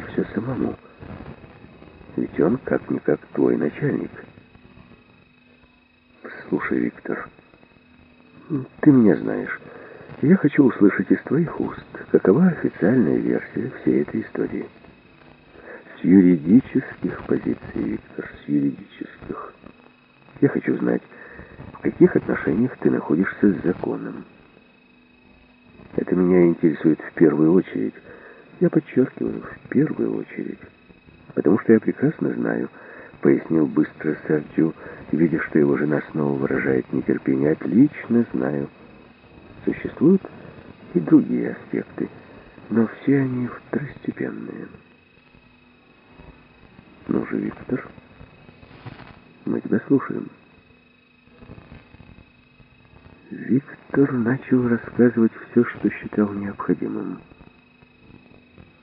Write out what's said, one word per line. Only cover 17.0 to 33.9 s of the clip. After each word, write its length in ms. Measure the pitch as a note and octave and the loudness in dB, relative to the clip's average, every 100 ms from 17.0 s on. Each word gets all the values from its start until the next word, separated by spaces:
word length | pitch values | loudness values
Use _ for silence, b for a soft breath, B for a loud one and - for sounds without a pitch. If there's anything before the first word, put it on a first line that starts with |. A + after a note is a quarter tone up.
| - - - | -8 -8 -4
позиций, 340 | - - - - | -2 -2 -6 -6
Виктор, 540 | - A2 G#2+ - - - - | -6 -6 -6 -12 -16 -14 -14
с 40 | - | -4
юридических. 1080 | D2 C#2 B1 - - - - - - - - - - - _ _ _ - - | -2 -2 -6 -16 -16 -16 -16 -14 -12 -14 -20 -20 -20 -20 _ _ _ -18 -2
Я 80 | C#3 | 0
хочу 280 | - - C3 | 0 -2 -2
знать, 240 | A#2+ A#2+ - B B B B B B | 0 -2 -4 B B B B B B
в 40 | - | -8
каких 340 | D3 - F3+ - | -4 4 4 4
отношениях 600 | - B1 - G2 B2+ - | -2 -4 -2 0 0 0
ты 120 | - | 0
находишься 640 | B1 - D#2 G2 - G#2 | 0 0 0 0 2 2
с 100 | D#2+ | 2
законом. 640 | E2 - - A2+ A2+ - - - - _ _ _ _ _ _ _ _ _ _ _ _ - - - | -2 -2 -4 -6 -8 -14 -18 -20 -20 _ _ _ _ _ _ _ _ _ _ _ _ -20 -10 -6
Это 180 | - | -2
меня 320 | F2+ F2+ F#2 F2 | 2 4 6 6
интересует 540 | E2 E2+ D2 D#2+ D2+ | 4 2 2 2 0
в 120 | - | -2
первую 400 | - D#2+ D2 D#2 | 4 4 6 4
очередь. 420 | F2+ - G#2+ G#2+ - B B B B B - | 4 2 -4 -6 -8 B B B B B -2
Я 80 | F3 | 0
подчёркиваю, 720 | D#3+ - - C3 - A2 A2 | 0 -2 0 0 0 -6 -6
в 260 | - - - | -12 -16 -2
первую 500 | A#2+ D3+ - A2+ G#2+ | 0 0 0 -4 -4
очередь. 400 | G#2 - - - - _ _ - _ - - | -8 -10 -12 -12 -18 _ _ -20 _ -20 -10
Потому 240 | - D2 G2+ | -2 2 2
что 120 | - | 4
я 80 | A2 | 4
прекрасно 520 | G2 - C3+ - C#2 | 4 0 -2 0 -4
знаю", 340 | - - A#1 - B B B B - | -2 -2 -2 -6 B B B B -2
пояснил 440 | C#2 C2 - D#2+ C#2+ | 2 2 2 0 2
быстро 500 | D2 D2 | 0 -2